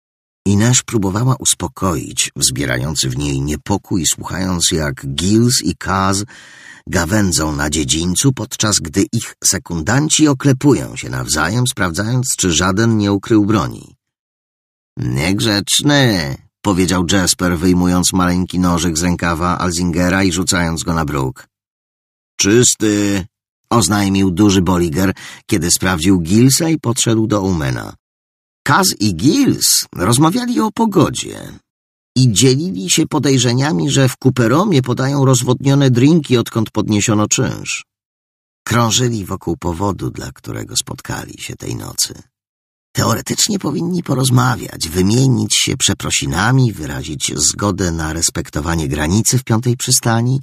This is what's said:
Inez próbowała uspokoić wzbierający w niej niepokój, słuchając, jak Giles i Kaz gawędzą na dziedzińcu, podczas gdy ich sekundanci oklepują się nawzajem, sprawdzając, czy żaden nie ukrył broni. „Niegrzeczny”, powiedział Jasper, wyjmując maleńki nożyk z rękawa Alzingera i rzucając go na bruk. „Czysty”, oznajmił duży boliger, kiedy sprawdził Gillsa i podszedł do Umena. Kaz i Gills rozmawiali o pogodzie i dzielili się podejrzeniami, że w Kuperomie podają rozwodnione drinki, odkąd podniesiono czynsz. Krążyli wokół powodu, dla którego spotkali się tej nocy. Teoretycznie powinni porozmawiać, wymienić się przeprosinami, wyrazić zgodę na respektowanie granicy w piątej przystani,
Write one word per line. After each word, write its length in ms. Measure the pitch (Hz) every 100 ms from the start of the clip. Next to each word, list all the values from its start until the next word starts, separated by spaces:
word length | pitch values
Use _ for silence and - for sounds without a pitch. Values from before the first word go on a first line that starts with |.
| _ _ _ _ -
Inez 360 | 101 117 123
próbowała 540 | - 117 95 98 127 127
uspokoić 920 | - - 90 - 95 76 71 69 - -
wzbierający 760 | 65 64 69 64 69 76 67
w 80 | 64
niej 220 | 71 67
niepokój, 640 | 71 73 - 98 - 104 76
słuchając, 640 | - 67 85 92 87 -
jak 360 | 85 73 69 71
Giles 560 | 69 90 110 120 123
i 140 | - -
Kaz 480 | - 95 95 98 107 - - - - - -
gawędzą 640 | 85 80 110 98 78 78
na 180 | 71 73
dziedzińcu, 640 | 76 71 78 87 87 139
podczas 440 | 131 107 - 107 98
gdy 260 | 87 98 -
ich 220 | 113 - -
sekundanci 840 | - 95 - 85 76 127 156 - 156
oklepują 680 | 135 143 131 147 104 58 58
się 140 | -
nawzajem, 560 | 64 64 73 80 120 123
sprawdzając, 680 | - 92 82 107 127 123 -
czy 160 | 90
żaden 440 | 82 92 95 117 110
nie 160 | 101
ukrył 320 | 101 - 110
broni. 520 | 101 107 67 53 - _ _ _ _ _ _ _ _ _ _ -
„Niegrzeczny”, 1400 | 62 64 80 101 117 101 - - 147 143 123 95 71 67 _ _
powiedział 440 | 101 90 90 95 82
Jasper, 460 | 98 87 - 90 80
wyjmując 540 | 92 90 90 90 87
maleńki 460 | 95 87 87 90 90
nożyk 400 | 90 85 87 80
z 40 |
rękawa 560 | 87 85 87 80 90 85
Alzingera 640 | 90 85 90 82 90 95
i 80 | 98
rzucając 500 | 85 82 90 85 80
go 120 | -
na 100 | 82
bruk. 440 | 76 73 65 - - _ _ _ _ _ _ _ _ -
„Czysty”, 920 | 98 113 123 - 107 104 101 101 90 _ _ _ -
oznajmił 600 | 117 85 104 98 98 95
duży 320 | 85 104 95
boliger, 500 | 90 87 87 71 95 - - - -
kiedy 240 | 101 85
sprawdził 500 | - 95 90 87 95
Gillsa 480 | 80 107 131 135 165
i 100 | 151
podszedł 480 | 120 117 - 113 107
do 160 | 104
Umena. 520 | 95 87 69 60 52 - _ _ _ _ _ _ -
Kaz 200 | 151 185 -
i 140 | 104
Gills 720 | 80 123 254 254 - - - -
rozmawiali 680 | - 92 120 160 226 240 220
o 100 | 220
pogodzie 800 | - 226 185 101 62 - 50 50 - _ _ _ _ _ -
i 160 | 127
dzielili 580 | 95 131 131 175 190 185
się 160 | - 160
podejrzeniami, 840 | 151 143 135 120 120 143 170 151
że 180 | 135 127
w 80 | -
Kuperomie 640 | 131 123 113 143 208 160
podają 420 | 127 123 131 143
rozwodnione 640 | 135 123 123 127 135 139 139
drinki, 460 | 120 139 170 143 123
odkąd 340 | 110 117 107
podniesiono 580 | - 101 104 - 104 104
czynsz. 560 | - 104 52 50 - - _ _ _ _ _ _ _ -
Krążyli 580 | 113 117 - 123 113
wokół 320 | 87 95 - 85
powodu, 540 | 87 82 101 85 62
dla 220 | 65 64
którego 440 | - - 55 53 -
spotkali 640 | - - - 55 - -
się 160 | - -
tej 200 | - 58
nocy. 460 | 50 - - - - _ _ _ _ _ _
Teoretycznie 640 | - 107 113 - - - 202
powinni 440 | - - 170 180
porozmawiać, 880 | - 131 131 123 127 117 - - -
wymienić 640 | 87 92 117 135 110 107
się 220 | - - 92
przeprosinami, 960 | - 98 82 - 71 76 107 131 123
wyrazić 600 | 95 73 65 73 69 - -
zgodę 560 | - - 104 90 92
na 200 | 80 80
respektowanie 760 | 78 - - 73 - 78 82 76
granicy 500 | 73 76 101 110 131
w 60 |
piątej 320 | - 110 123 120
przystani, 640 | - - 120 113 120 135